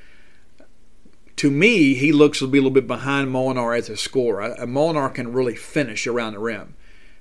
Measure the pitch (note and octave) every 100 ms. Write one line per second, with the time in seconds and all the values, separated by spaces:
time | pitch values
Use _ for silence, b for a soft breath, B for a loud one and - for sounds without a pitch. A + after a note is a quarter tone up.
0 | b b b b b b - - - -
1 | - - - - C#3+ C#3 G#3+ G#3+ C#3 B2+
2 | C#3+ D3 D3 - C3 C#3 C3+ C3 A#2 B2
3 | C3+ C#3 C3+ C3 C3 B2+ A#2 A#2+ A2+ G#2+
4 | - C3+ A#2+ G2 A2+ - A#2+ C3+ D#3+ D#3
5 | C3+ - A#2+ B2 B2+ A2+ - D#3 B2+ G#2+
6 | B2 A#2+ A2+ G#2 A2+ G#2 - - b b
7 | b b